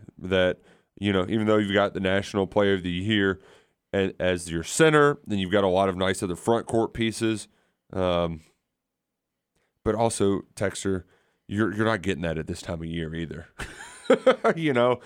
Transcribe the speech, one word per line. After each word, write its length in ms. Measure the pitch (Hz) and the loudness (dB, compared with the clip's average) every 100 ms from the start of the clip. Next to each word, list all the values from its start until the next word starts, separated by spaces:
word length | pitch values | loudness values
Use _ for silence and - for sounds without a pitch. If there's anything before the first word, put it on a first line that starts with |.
| - - | -18 -14
that, 440 | 92 92 90 - _ _ _ - | -2 2 2 0 _ _ _ -6
you 160 | 101 | 0
know, 140 | 95 90 | 0 0
even 200 | 113 107 | 0 2
though 80 | 107 | 2
you've 180 | 101 | 2
got 180 | 98 101 | 2 0
the 60 | - | 0
National 480 | 95 95 98 104 92 | 0 0 -2 -2 0
Player 280 | 107 101 | 2 2
of 100 | 98 | 2
the 60 | 90 | -2
Year 480 | 87 101 107 98 92 - - _ _ _ | -4 0 2 2 -2 -8 -20 _ _ _
a-, 220 | 101 95 - | -2 -2 -2
as 280 | 92 90 85 | -2 -2 -2
your 140 | 82 | -6
center, 560 | 82 - 160 151 143 143 - | -2 2 4 6 4 2 -4
then 140 | 101 | -4
you've 100 | 92 | 0
got 140 | 101 | 2
a 40 | 98 | 2
lot 200 | 90 98 | 2 2
of 80 | 90 | 0
nice 260 | 95 95 | -2 -2
other 140 | 101 87 | -4 -4
front 300 | - 117 - | -2 -2 0
court 280 | 117 113 | -2 -2
pieces. 540 | - 113 104 113 107 - _ _ _ _ | -2 -4 -2 -2 -2 -6 _ _ _ _
Um, 500 | 95 92 87 85 82 - _ _ _ _ _ _ _ _ _ _ _ _ _ | -4 0 0 -2 -6 -14 _ _ _ _ _ _ _ _ _ _ _ _ _
but 120 | 110 107 | -4 0
also, 460 | 117 - 101 98 - | 0 2 0 0 -4
Texter, 480 | - 98 - 98 92 - _ _ _ - | -6 -6 -4 -4 -4 -6 _ _ _ -8
you're, 260 | 98 110 | -2 0
you're 100 | 101 | 0
not 180 | 110 110 | 0 0
getting 200 | 87 78 | -2 -4
that 160 | 82 80 | -4 -4
at 80 | 80 | -6
this 160 | 87 | -10
time 180 | - 85 | -8 -8
of 60 | 82 | -6
year 260 | 82 80 | -6 -6
either. 360 | 80 80 80 - | -6 -8 -10 -16
<laughs> 60 | - - - - - - 269 - 262 226 170 | -16 -16 -16 -20 -6 2 2 4 2 2 0
You 160 | 156 | 0
know, 260 | 123 123 120 | 2 2 2